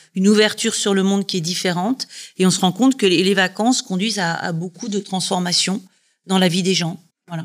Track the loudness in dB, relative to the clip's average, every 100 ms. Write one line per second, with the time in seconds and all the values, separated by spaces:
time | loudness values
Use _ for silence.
0 | _ 0 2 4 2 0 -4 -2 0 2
1 | 2 0 -2 -4 -4 -4 -2 -2 -2 -4
2 | -8 -14 -16 0 2 2 0 4 2 4
3 | 2 2 2 2 0 2 0 0 -2 -2
4 | -2 -2 -2 -2 -4 -6 -6 -8 -6 -6
5 | -4 -4 -2 -2 0 -2 0 -4 -8 _
6 | _ _ -2 2 2 2 0 0 -2 -6
7 | _ _ _ -12